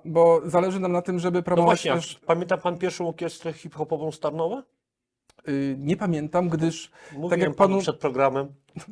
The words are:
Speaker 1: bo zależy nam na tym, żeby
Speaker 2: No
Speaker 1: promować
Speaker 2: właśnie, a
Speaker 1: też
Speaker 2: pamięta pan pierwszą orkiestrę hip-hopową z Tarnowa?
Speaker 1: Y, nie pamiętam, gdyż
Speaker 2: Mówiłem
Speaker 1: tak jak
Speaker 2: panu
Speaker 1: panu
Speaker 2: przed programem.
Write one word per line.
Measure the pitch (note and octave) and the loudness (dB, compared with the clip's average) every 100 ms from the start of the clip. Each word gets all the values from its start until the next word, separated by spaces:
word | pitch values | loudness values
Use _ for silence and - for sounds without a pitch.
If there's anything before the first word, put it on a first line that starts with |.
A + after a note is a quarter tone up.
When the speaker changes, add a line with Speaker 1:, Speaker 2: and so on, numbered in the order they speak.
| D#3+ | -2
Speaker 1:
bo | D#3+ E3+ E3+ E3 | 4 6 6 4
zależy | F3 F#3 F#3+ | 0 0 0
nam | F#3 | 0
na | F3 | -2
tym, | F3+ F3+ | -2 -2
żeby | F3+ F3+ | 0 -2
Speaker 2:
No | |
Speaker 1:
promować | F3 F3 E3+ | 2 4 4
Speaker 2:
właśnie, | E3+ E3 | 4 2
a | C3 | -2
Speaker 1:
też | - - - | -2 -10 -2
Speaker 2:
pamięta | E3+ F3+ F#3 | 0 0 -2
pan | F3+ F3 | -2 -2
pierwszą | F#3 - F3 | -4 -2 -6
orkiestrę | E3 E3+ - E3 | -4 -8 -6 -10
hip-hopową | D#3 E3+ D3 D3+ D#3 D#3 | -10 -14 -10 -4 -4 -4
z | D3+ | -4
Tarnowa? | D3+ D#3 E3 B3+ - _ _ _ _ _ _ _ - | -6 -2 -4 -4 -10 _ _ _ _ _ _ _ -6
Speaker 1:
Y, | C#3 C#3 C3+ | -4 -2 -4
nie | C#3+ G3 | -4 -2
pamiętam, | G3+ D#3 D3+ F3 F3+ | -2 -2 -2 -2 0
gdyż | D#3+ E3 E3 - _ - | 0 -2 -2 -12 _ -18
Speaker 2:
Mówiłem | C#3+ E3+ | -10 -2
Speaker 1:
tak | F3 | 0
jak | F3 - | 0 4
Speaker 2:
panu | G3 | 4
Speaker 1:
panu | F#3+ | 4
Speaker 2:
przed | F3 - | 0 -2
programem. | D3 B2+ C#3 C3+ C#3 - _ E3+ - | -4 2 2 2 -4 -10 _ -18 -14